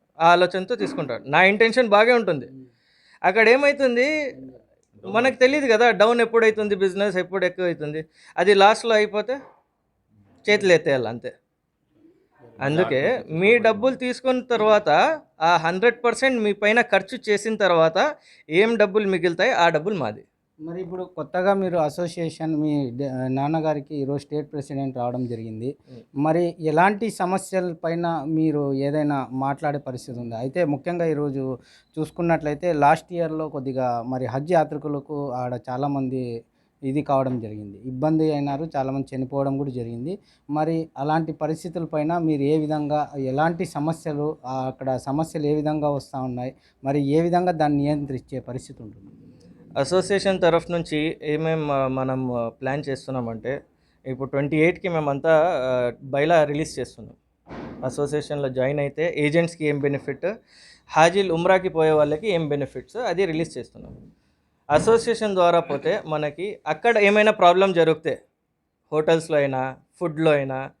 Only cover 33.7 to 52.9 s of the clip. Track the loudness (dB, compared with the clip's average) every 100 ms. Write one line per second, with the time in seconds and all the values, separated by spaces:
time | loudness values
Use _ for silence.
33.7 | -4 -2 -2 -4 -4 -4 -4 0 2 2
34.7 | -4 -6 -8 -8 -8 -6 -6 -6 -8 -8
35.7 | -4 -2 -2 -4 -4 -6 -10 -14 _ _
36.7 | _ -6 -4 0 0 0 -4 -8 -12 -14
37.7 | -14 -12 -2 0 2 2 0 -2 -4 -6
38.7 | -4 -4 -4 -6 -8 -6 -4 -2 -2 -4
39.7 | -6 -8 -8 -10 -10 _ _ -6 -4 -2
40.7 | -2 -6 -6 -2 -2 -2 -6 -6 -6 -8
41.7 | -8 -6 -4 -2 0 0 0 0 0 0
42.7 | -4 -2 -2 -4 -6 -4 0 0 -2 -6
43.7 | -4 -4 -4 -6 -4 -4 -6 -8 -6 -6
44.7 | -6 -4 -4 -4 -4 -4 -4 -2 0 0
45.7 | -2 -2 -2 -6 -8 -8 -6 -8 -12 _
46.7 | _ -4 -2 2 2 2 2 0 0 0
47.7 | 2 0 -2 -4 -8 -10 -12 -10 -12 -14
48.7 | -18 -20 -20 -20 -20 -20 -20 -20 -20 -8
49.7 | -4 0 0 0 0 0 2 2 2 0
50.7 | -4 -4 -2 -2 -4 -4 -2 -2 -2 0
51.7 | 0 0 -2 -2 -4 -4 -4 -6 -6 -6
52.7 | -6 -6